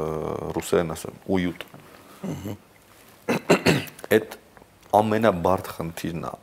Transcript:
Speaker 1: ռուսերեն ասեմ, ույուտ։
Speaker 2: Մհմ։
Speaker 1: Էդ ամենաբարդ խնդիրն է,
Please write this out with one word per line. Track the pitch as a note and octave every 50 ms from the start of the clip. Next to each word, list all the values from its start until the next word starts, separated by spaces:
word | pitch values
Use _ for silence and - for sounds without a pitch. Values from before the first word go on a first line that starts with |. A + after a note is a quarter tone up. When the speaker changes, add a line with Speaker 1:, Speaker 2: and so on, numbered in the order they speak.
| D#2 D#2+ D#2+ D#2 D#2 D#2 D2+ D2 D#2 E2
Speaker 1:
ռուսերեն | D#2+ E2 - - - F2 F2 D#2+ D#2+
ասեմ, | - - - - - -
ույուտ։ | - G2 F#2 F2+ F2 E2 - - - - - - - - - - - - -
Speaker 2:
Մհմ։ | - F#3 D#3 F2+ F#2 G#2 G#2 - - - - - - - - - - - - - - - - - - - - - - - D#3 B2+ - - - - - -
Speaker 1:
Էդ | G#2 A2 G#3+ - - - - - - - - - - - - -
ամենաբարդ | - G#2 A2 A2 G#2+ G#2+ A#2 G#2+ F#2+ E2+ E2 F#2 F#2 F#2+ - -
խնդիրն | - - E2 E2 - - - E2 E2+ D#2 C#2
է, | - - -